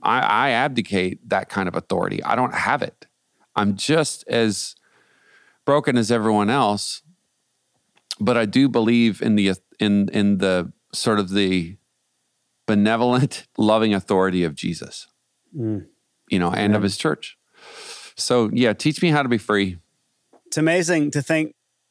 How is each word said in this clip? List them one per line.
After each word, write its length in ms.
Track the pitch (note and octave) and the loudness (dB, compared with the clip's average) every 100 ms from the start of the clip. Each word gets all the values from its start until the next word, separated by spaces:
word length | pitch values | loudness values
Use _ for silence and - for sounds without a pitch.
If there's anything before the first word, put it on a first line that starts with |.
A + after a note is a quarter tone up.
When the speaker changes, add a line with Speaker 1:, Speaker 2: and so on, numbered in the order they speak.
Speaker 1:
I, 160 | - B2 | 0 2
I 300 | - G#2+ C#3 | 2 2 2
abdicate 760 | A#2 C#3+ A#2+ F#2+ G2 F#2 - - | 0 0 -2 -2 -2 -2 -4 -4
that 200 | G2 - | -4 -2
kind 200 | G2 F2+ | -6 -4
of 60 | |
authority. 480 | F2 - F#2 F#2 G2 | -6 -4 -4 -2 -4
I 140 | - A2+ | -2 -2
don't 180 | B2 | -2
have 260 | - A#2 C#3 | -4 -4 -2
it. 260 | - - - _ _ _ _ - | -4 -10 -20 _ _ _ _ -2
I'm 200 | G#2 F#2+ | -2 -2
just 500 | - D#3 D3 - - | 0 0 0 -6 -4
as 460 | A#2+ A2+ G2 - - _ _ _ _ _ _ _ _ | 0 0 -2 -8 -14 _ _ _ _ _ _ _ _
broken 320 | - D3 D3 B2 | 0 0 2 0
as 140 | G#2+ | 2
everyone 400 | A#2 A2 G#2 G#2 | 0 2 2 2
else, 520 | C#3 A2 G#2 - - _ _ _ _ _ _ _ _ _ _ - - | 2 2 0 -4 -10 _ _ _ _ _ _ _ _ _ _ -16 -6
but 160 | G#2+ A#2 | 0 0
I 100 | G#2+ | 2
do 220 | B2+ C3+ | 2 2
believe 540 | A#2+ A2 A#2+ A#2 F#2+ | 2 2 4 2 0
in 120 | A2+ G#2 | 0 2
the, 160 | G2 F#2 _ - | 2 -2 _ -4
in, 280 | G#2+ G2+ G2+ | 0 2 2
in 280 | G#2 G2+ G2 | 0 2 2
the 340 | F#2+ F2+ F2 - _ | 2 0 -2 -10 _
sort 260 | - B2 G#2+ | -6 -2 0
of 120 | F#2 | 0
the 460 | G2 F#2+ F#2 E2 G2 _ _ _ _ _ _ _ _ - | 0 0 0 -4 -12 _ _ _ _ _ _ _ _ -2
benevolent, 800 | G#2 G#2+ A2+ B2 B2 C3+ - - | 2 4 2 2 2 0 -4 -14
<laughs> 60 | - | -2
loving 360 | G#2+ A2 A2 | 4 4 4
authority 500 | G2 - F#2+ F#2+ F#2 | 0 0 2 2 2
of 100 | E2+ | -2
Jesus, 520 | C#2+ F2+ D#2+ C2 - - _ _ _ _ D#3+ | -4 -8 -8 -12 -18 -20 _ _ _ _ -8
Speaker 2:
Mm. 300 | A2 G#2 E2 _ _ _ - | -6 -6 -8 _ _ _ -4
Speaker 1:
you 100 | F#2+ | -2
know, 80 | F2 | 0
and 80 | F#2 | 0
Speaker 2:
Amen. 180 | G#2 | 0
Speaker 1:
of 80 | G#2+ | 2
his 140 | F#2+ - | 0 -2
church. 420 | D#3 - - - _ _ - - - - - - | -4 -4 -8 -20 _ _ -20 -20 -18 -18 -20 -10
So 340 | - B2 G#2+ | -2 0 2
yeah, 200 | - A#2+ | 2 0
teach 280 | G#2 D#3 D3+ | 2 -2 0
me 80 | F3 | 2
how 120 | D3 | 2
to 60 | C3 | 0
be 100 | A#2 | -2
free. 380 | - G#2+ G2 F2 _ _ _ _ _ _ - | 0 0 0 -4 _ _ _ _ _ _ -8
Speaker 2:
It's 100 | - | -2
amazing 560 | D#3+ F3 E3 E3 D3 | 0 0 0 0 0
to 100 | C#3+ | -2
think 320 | - D#3+ D#3 - _ _ _ | -2 -2 -2 -8 _ _ _